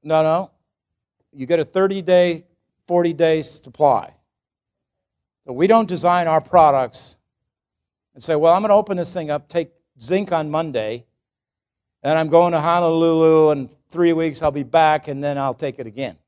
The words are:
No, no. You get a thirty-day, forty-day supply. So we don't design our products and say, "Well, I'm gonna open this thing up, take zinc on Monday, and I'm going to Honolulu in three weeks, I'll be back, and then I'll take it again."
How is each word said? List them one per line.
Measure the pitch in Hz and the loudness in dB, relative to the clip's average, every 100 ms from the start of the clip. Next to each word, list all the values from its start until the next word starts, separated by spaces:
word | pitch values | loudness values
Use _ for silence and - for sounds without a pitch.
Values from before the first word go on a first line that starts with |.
No, | 151 156 | 0 0
no. | 156 165 190 _ _ _ _ _ _ _ _ | 2 0 -4 _ _ _ _ _ _ _ _
You | 139 131 | -16 -4
get | 170 | -2
a | |
thirty-day, | 147 190 196 196 175 180 180 165 _ _ _ _ - | -2 -2 -2 -2 0 2 2 -4 _ _ _ _ -4
forty-day | 175 170 156 165 160 | 0 0 0 0 0
supply. | 147 - 135 - 147 113 - _ _ _ _ _ _ _ _ _ _ _ _ _ - | -4 -16 -20 0 2 2 -4 _ _ _ _ _ _ _ _ _ _ _ _ _ -12
So | |
we | 123 190 | -2 2
don't | 226 208 | 2 2
design | 180 175 175 170 | -2 0 0 0
our | 160 | -2
products | - 180 156 139 120 - - _ _ _ _ _ _ _ _ _ _ | 2 4 6 4 -2 -10 -20 _ _ _ _ _ _ _ _ _ _
and | 127 | -16
say, | 143 | -4
"Well, | 151 165 | 0 2
I'm | 180 | 2
gonna | 214 | 4
open | 202 208 180 | 2 2 -8
this | 165 | -6
thing | 185 156 | -8 -8
up, | 147 _ | -8 _
take | 170 165 _ _ _ | -6 -6 _ _ _
zinc | 117 190 196 | -4 -4 -2
on | 170 151 | -4 -2
Monday, | 156 165 123 107 120 _ _ _ _ _ _ _ _ _ _ | -4 -4 -6 -6 -10 _ _ _ _ _ _ _ _ _ _
and | 135 160 | -2 -2
I'm | 160 | 2
going | 165 175 | 2 4
to | 165 | 0
Honolulu | 160 175 170 165 165 160 160 160 156 | 0 0 0 0 0 2 4 4 4
in | 143 127 _ _ | 0 -6 _ _
three | 165 170 | 0 0
weeks, | 165 165 135 | 0 -4 -4
I'll | 156 | -4
be | 143 | -4
back, | 123 165 156 151 151 | -2 2 2 0 -4
and | 139 | -8
then | 143 139 | -6 -4
I'll | 139 | -6
take | 120 143 120 | -6 -10 -10
it | 113 | -16
again." | 107 127 78 | -10 -12 -12